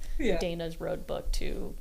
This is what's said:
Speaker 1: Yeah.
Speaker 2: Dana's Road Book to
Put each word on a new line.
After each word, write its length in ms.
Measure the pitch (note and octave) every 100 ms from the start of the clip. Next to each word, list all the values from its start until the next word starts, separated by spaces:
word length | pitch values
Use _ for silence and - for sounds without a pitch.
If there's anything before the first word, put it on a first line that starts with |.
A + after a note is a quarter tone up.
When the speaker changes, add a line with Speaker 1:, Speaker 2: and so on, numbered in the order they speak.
| - -
Speaker 1:
Yeah. 200 | C4 E3+
Speaker 2:
Dana's 440 | F3+ E3+ E3 E3+
Road 260 | E3 E3 -
Book 240 | - -
to 420 | - - - - -